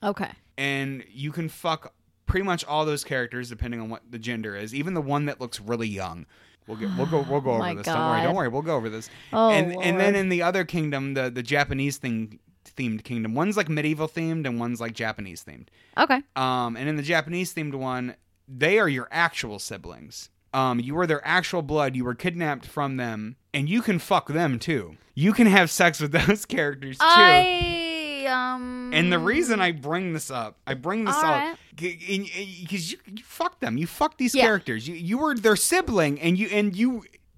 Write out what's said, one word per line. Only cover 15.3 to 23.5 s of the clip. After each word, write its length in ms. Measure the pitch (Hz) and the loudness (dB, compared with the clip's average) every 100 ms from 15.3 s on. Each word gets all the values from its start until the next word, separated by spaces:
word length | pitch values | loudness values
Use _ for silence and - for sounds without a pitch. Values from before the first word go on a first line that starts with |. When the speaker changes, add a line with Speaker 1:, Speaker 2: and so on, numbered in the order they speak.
| 85 | -14
Speaker 2:
themed. 260 | - 64 - _ _ - | -18 -20 -20 _ _ 0
Speaker 1:
Okay. 240 | 311 262 277 131 | 2 0 -2 -2
Speaker 2:
Um, 420 | 131 127 120 117 | 0 0 -2 -4
and 100 | 143 | -4
in 80 | 151 | -4
the 40 | |
Japanese 500 | 143 165 147 175 175 165 | 0 -2 -2 -4 -6 -6
themed 180 | 151 | -6
one, 420 | 135 131 127 123 - _ _ - | -6 -6 -6 -8 -12 _ _ -16
they 300 | 131 156 214 | -2 2 4
are 100 | 180 | 4
your 180 | 127 120 | 0 -2
actual 460 | 165 170 - 113 101 | 0 0 -2 -8 -8
siblings. 720 | - 98 85 62 73 - - _ _ | -10 -12 -14 -16 -18 -18 -20 _ _
Um, 260 | 135 131 120 | 0 2 0
you 160 | 123 156 | -2 0
are 80 | 175 | 0
their 180 | 147 147 | 0 0
actual 360 | 180 - 180 | 0 0 -4
blood. 320 | 143 151 135 131 | -2 0 0 -2
You 100 | 123 | -4
were 80 | 120 | -4
kidnapped 520 | 180 170 156 135 - | -4 -2 -2 -4 -6
from 300 | 151 139 131 | -4 -4 -4
them, 400 | 120 107 107 - _ | -6 -8 -10 -14 _